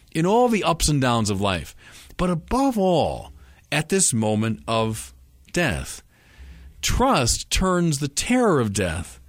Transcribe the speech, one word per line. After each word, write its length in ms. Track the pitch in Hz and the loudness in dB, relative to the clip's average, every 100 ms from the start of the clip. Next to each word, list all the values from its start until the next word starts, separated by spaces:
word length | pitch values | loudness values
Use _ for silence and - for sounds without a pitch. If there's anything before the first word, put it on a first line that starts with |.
| _ | _
in 120 | 160 175 | -2 0
all 220 | 220 247 | 2 2
the 160 | 220 | 2
ups 240 | 151 160 - | 0 0 2
and 140 | 147 | 2
downs 280 | 127 117 104 | 2 2 0
of 120 | 98 | 0
life, 340 | 101 90 71 - - - - - | -2 -2 -6 -16 -20 -20 -14 -4
but 140 | 180 | -2
above 480 | 170 - 247 277 214 | -2 -2 0 0 2
all, 560 | 190 165 92 62 - - - - _ | 2 2 0 -2 -10 -20 -20 -20 _
at 200 | 147 151 | -4 0
this 240 | 190 - | 0 0
moment 500 | 113 110 107 113 107 - | 0 0 0 0 -4 -4
of 480 | 113 110 113 - - - _ _ | -2 -2 -4 -10 -18 -20 _ _
death. 520 | 175 160 73 69 - - _ _ - - - - - | -2 -2 -2 -6 -14 -20 _ _ -20 -20 -20 -20 -8
Trust 680 | - - 254 208 117 - - | -2 0 2 4 2 0 -2
turns 500 | - 185 180 170 139 | 0 2 2 0 0
the 80 | 147 | -4
terror 520 | - - 254 233 151 | -4 0 2 4 2
of 120 | 113 | 0
death 480 | 98 90 80 - - | 0 -2 -4 -8 -16